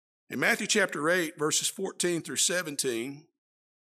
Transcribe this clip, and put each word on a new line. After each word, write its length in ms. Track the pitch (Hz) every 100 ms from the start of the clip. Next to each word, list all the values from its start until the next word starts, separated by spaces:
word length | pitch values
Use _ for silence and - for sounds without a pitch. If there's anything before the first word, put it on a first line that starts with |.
| _ _ -
In 100 | 120
Matthew 280 | 175 226 208
chapter 420 | 208 185 165 156
eight, 280 | 180 160 -
verses 300 | 151 151 -
fourteen 540 | - 190 - 175 170
through 160 | 156 127
seventeen, 880 | - 180 160 143 131 113 127 143 - _ _ _ _ _